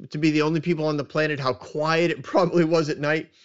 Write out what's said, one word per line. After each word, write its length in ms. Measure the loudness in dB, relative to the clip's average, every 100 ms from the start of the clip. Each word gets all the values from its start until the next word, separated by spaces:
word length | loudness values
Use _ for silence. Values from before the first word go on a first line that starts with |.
| -12
to 60 | -2
be 140 | 0
the 120 | 2
only 180 | 2 0
people 240 | 0 -2 -2
on 100 | -4
the 80 |
planet, 340 | -4 -2 -2 -2
how 140 | -2
quiet 600 | -4 -6 -4 0 2 2
it 120 | -2
<laughs> 80 | -2
probably 320 | 2 4 4
was 240 | 4 2 0
at 100 | -2
night. 320 | -2 -2 -6 _